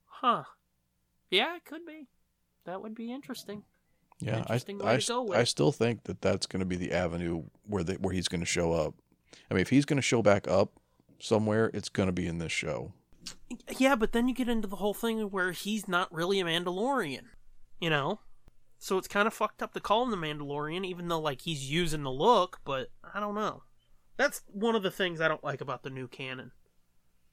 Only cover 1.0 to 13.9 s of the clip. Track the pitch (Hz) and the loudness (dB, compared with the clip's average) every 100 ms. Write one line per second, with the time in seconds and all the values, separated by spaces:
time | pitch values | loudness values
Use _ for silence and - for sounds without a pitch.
1 | _ _ - 185 285 349 - 320 339 311 | _ _ 0 2 2 -2 -12 -16 -14 -18
2 | 277 _ _ _ _ _ 170 190 220 220 | -20 _ _ _ _ _ -10 -8 -8 -8
3 | 233 262 285 - - 208 - _ _ _ | -8 -8 -10 -10 -10 -14 -14 _ _ _
4 | _ - - 117 - 120 - 202 202 170 | _ -8 -2 -2 0 -2 -2 -2 2 2
5 | - 240 233 117 120 - 147 - 117 110 | 2 -2 2 2 2 4 2 4 2 0
6 | - - 95 95 - 95 92 90 90 87 | -6 -2 0 0 -2 -2 -2 -2 0 0
7 | 87 85 85 85 - - - 101 85 92 | 0 0 -2 -4 -6 -14 -4 -2 0 0
8 | 95 92 85 87 85 87 82 82 76 - | 0 0 0 -2 0 2 2 2 0 -4
9 | _ _ _ - - 95 - 131 143 143 | _ _ _ -16 0 2 4 4 4 2
10 | - 120 104 101 - 95 104 _ _ _ | 2 4 6 6 6 4 4 _ _ _
11 | _ - - 107 107 107 110 104 - - | _ -10 2 2 4 4 2 0 -4 0
12 | 95 90 87 82 80 - 80 60 78 - | 2 2 -2 -2 -4 -4 -2 -4 -6 -12
13 | _ - - - - 247 - - 262 | _ -18 -16 -14 -14 -14 -6 2 4